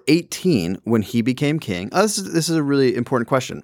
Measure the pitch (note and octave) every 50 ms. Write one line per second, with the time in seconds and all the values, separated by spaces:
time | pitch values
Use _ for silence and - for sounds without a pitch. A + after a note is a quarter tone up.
0 | - - D3+ E3+ E3+ - - - - F#3 E3+ A2+ E2+ E2+ F#2+ - - - A2+ A2+
1 | G#2 - - A#2 A2+ A#2+ B2+ B2+ D3 C#3+ D3+ D#3+ - - G2+ F2+ F2+ G#2 - E3
2 | G#3 A3 G3+ - G3 F#3+ E3 E3 D#3 D#3 E3 D#3+ D3 C#3 C#3 C#3 C3+ B2+ - -
3 | A#2+ - - B2 A#2 - - C3 B2 - - -